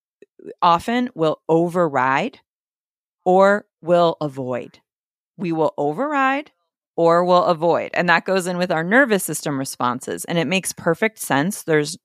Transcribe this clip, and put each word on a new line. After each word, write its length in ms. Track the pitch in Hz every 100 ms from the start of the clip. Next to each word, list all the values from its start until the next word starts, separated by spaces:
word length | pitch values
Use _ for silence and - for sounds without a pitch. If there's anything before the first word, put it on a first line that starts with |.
| _ _ _ _ - -
often 480 | 175 170 233 240 247 160
will 260 | 160 - -
override 880 | 165 175 175 165 135 131 139 220 - _ _ _ _ _ _ _ _
or 420 | 185 185 196 202 - _
will 360 | 160 175 170 -
avoid. 560 | 151 131 127 120 - - _ _ _ _ _ -
We 140 | 170
will 220 | 160 151 -
override 760 | 147 156 285 285 262 277 302 _ _ _ _ -
or 300 | 165 170 180
will 180 | 180 -
avoid. 440 | 160 170 131 - -
And 120 | 175
that 160 | 165 -
goes 200 | 190 175
in 140 | 180
with 120 | 180
our 120 | 160
nervous 400 | 170 240 277 196
system 340 | - 151 165 135
responses. 680 | 135 - 123 123 - 87 -
And 120 | 170
it 80 | 139
makes 260 | 190 -
perfect 460 | - 175 165 220 -
sense. 460 | - 135 175 -
There's, 340 | - 151 147 175